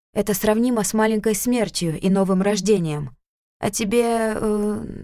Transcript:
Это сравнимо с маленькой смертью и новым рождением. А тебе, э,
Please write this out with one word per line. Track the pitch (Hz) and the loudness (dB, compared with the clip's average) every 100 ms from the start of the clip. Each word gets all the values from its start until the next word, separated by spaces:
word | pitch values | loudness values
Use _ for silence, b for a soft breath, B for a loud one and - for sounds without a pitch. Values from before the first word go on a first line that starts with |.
| _ | _
Это | - 202 | -4 -2
сравнимо | 196 214 214 247 240 | 0 2 2 2 0
с | 196 220 | 0 2
маленькой | 220 214 220 208 | 2 2 0 0
смертью | 247 247 202 - 170 156 | 0 0 0 -2 -4 0
и | 185 | 2
новым | 196 190 185 | 2 2 2
рождением. | 196 208 190 196 160 147 139 - _ _ _ _ | 2 2 2 2 0 -4 -8 -14 _ _ _ _
А | 202 | -6
тебе, | 208 196 240 | -4 0 0
э, | 233 226 220 214 214 214 208 208 - - | 2 0 -2 -2 -2 0 -2 -4 -8 -12